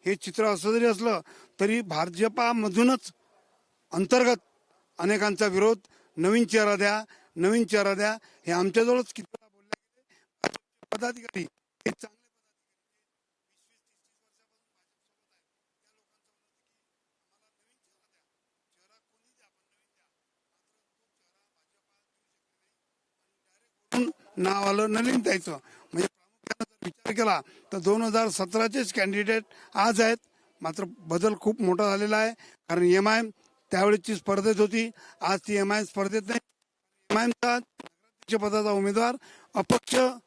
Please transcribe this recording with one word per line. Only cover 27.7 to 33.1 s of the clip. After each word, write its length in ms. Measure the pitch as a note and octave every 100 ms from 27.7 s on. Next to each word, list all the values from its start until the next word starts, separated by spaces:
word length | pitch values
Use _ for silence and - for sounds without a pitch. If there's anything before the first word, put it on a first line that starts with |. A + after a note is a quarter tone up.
तर 60 | G3
दोन 240 | E3+ G#3+
हजार 260 | A3+ A3 A3
सतराचेच 640 | - F3 G#3+ A3+ B3+ A3+
कॅन्डिडेट 500 | - G3 G3+ G3+ A3+ G#3+ - -
आज 260 | - G#3+ G#3+
आहेत, 160 | A3+ A#3 _ _ _ _
मात्र 240 | D#3+ D#3 F#3+ -
बदल 360 | D#3+ E3+ G#3+ G#3+
खूप 220 | G#3 A3
मोठा 220 | F#3+ F3+
झालेला 320 | G#3 G3 G#3 G#3+
आहे. 180 | A3 A3+ - _ _
कारण 140 | F3+
एमआयएम 480 | F3 F#3 G3+